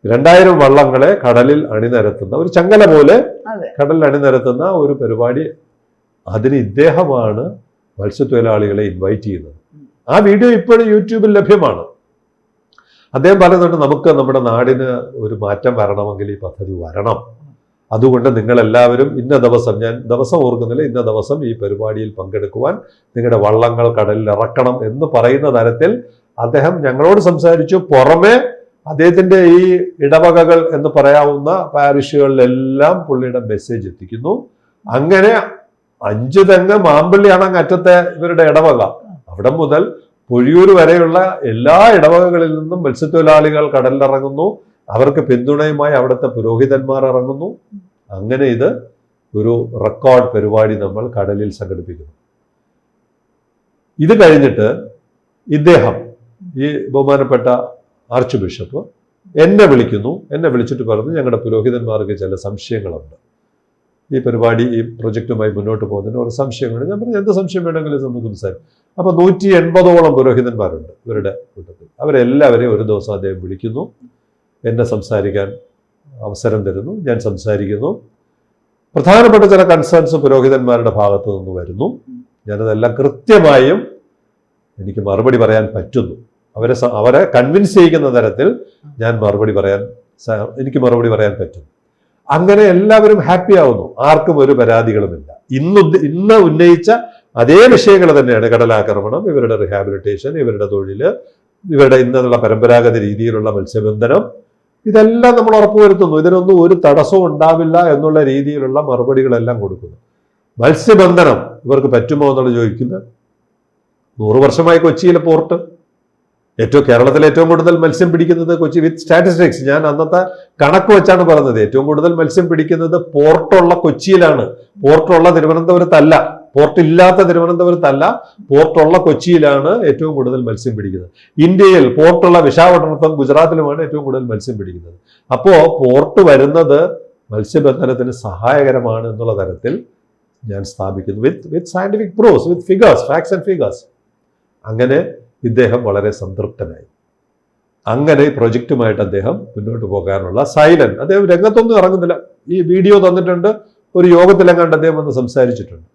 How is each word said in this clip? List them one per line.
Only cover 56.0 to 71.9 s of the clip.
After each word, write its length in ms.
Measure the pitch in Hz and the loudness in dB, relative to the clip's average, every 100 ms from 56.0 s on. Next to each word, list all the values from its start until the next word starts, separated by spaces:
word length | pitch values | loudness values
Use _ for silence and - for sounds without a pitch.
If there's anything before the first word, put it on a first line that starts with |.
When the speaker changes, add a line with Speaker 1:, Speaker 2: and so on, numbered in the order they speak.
| - _ _ _ 180 131 | -14 _ _ _ -16 -8
Speaker 1:
ഈ 240 | 143 147 - | -6 -6 -4
ബഹുമാനപ്പെട്ട 600 | 139 135 139 131 123 127 123 - - _ _ _ | -2 0 0 0 -2 0 -2 -6 -16 _ _ _
ആർച്ച് 260 | 120 120 120 | -4 -4 -6
ബിഷപ്പ് 480 | 92 - 110 139 - _ _ _ _ 147 | -8 -10 -14 -14 -16 _ _ _ _ 0
എന്നെ 260 | 165 202 | 2 4
വിളിക്കുന്നു. 560 | 196 131 113 104 113 190 _ | 4 4 0 -4 -6 -10 _
എന്നെ 160 | 147 165 | -6 -4
വിളിച്ചിട്ട് 340 | 123 117 127 | -4 -6 -6
പറഞ്ഞു, 260 | 113 107 127 | -4 -4 -4
"ഞങ്ങളുടെ 280 | 165 127 113 | -6 -4 -4
പുരോഹിതന്മാർക്ക് 800 | 117 110 113 123 113 107 101 98 | -4 -2 -2 -4 -6 -6 -6 -8
ചില 180 | 92 | -8
സംശയങ്ങളുണ്ട്, 800 | 92 101 104 - 113 98 80 73 _ _ _ _ _ _ _ _ _ _ | -10 -12 -14 -10 -10 -10 -14 -18 _ _ _ _ _ _ _ _ _ _
ഈ 40 | 135 | -6
പരിപാടി, 440 | 127 113 117 113 | -4 -2 0 0
ഈ 180 | 123 117 | -2 -4
പ്രൊജക്റ്റുമായി 720 | 113 - 113 107 104 110 107 | -8 -8 -8 -8 -8 -6 -4
മുന്നോട്ട് 340 | 101 101 110 | -6 -8 -6
പോകുന്നതിന് 360 | 98 101 101 123 | -6 -8 -8 -8
ഒരു 80 | 117 | -8
സംശയങ്ങളുണ്ട്." 600 | 117 135 117 127 117 151 | -6 -8 -6 -8 -8 -8
ഞാൻ 100 | 208 | -8
പറഞ്ഞു, 180 | 240 208 | -8 -6
"എന്ത് 140 | 202 | -4
സംശയം 320 | 190 185 185 | -4 -4 -8
വേണമെങ്കിലും 320 | 170 160 151 | -8 -8 -8
ഇത് 100 | 143 | -8
നമുക്ക് 220 | 131 120 110 | -8 -10 -12
സംസാരിക്കാം." 680 | 98 95 - _ _ _ - | -10 -12 -14 _ _ _ -6
അപ്പൊ 260 | 185 170 | -2 2
നൂറ്റി 320 | 185 180 196 | 2 0 0
എൺപതോളം 580 | 180 175 175 180 170 160 | 0 2 2 4 4 4
പുരോഹിതന്മാരുണ്ട് 760 | 135 131 120 123 110 95 80 78 _ | 2 2 0 -2 -6 -8 -8 -18 _
ഇവരുടെ 320 | - 107 98 - _ | -10 -8 -8 -10 _
കൂട്ടത്തിൽ. 300 | - 87 _ _ | -20 -20 _ _